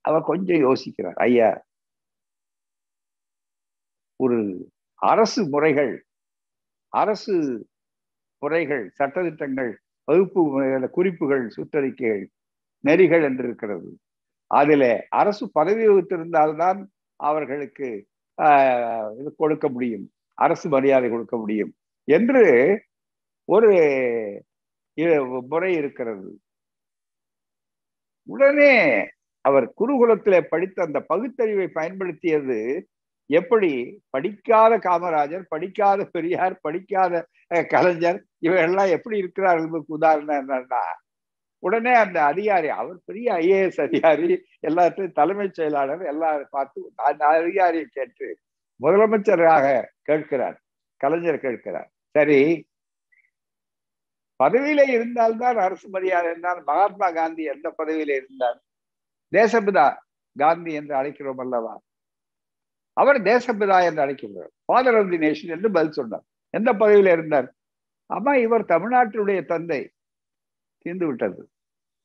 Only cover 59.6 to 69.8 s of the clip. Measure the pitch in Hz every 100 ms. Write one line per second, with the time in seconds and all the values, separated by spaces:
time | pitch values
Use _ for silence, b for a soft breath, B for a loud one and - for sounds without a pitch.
59.6 | 202 190 143 - _ _ _ - 147 170
60.6 | 170 151 147 143 139 147 139 127 127 123
61.6 | 110 107 _ _ _ _ _ _ _ _
62.6 | _ _ _ - 220 277 190 240 240 220
63.6 | 202 185 180 156 143 139 107 98 80 _
64.6 | _ 202 262 226 196 175 156 151 170 165
65.6 | 214 180 160 156 120 90 _ _ _ -
66.6 | 226 208 214 208 190 170 160 147 127 _
67.6 | _ _ _ _ _ 165 233 285 226 233
68.6 | 208 165 196 247 247 220 202 190 143 165
69.6 | 170 147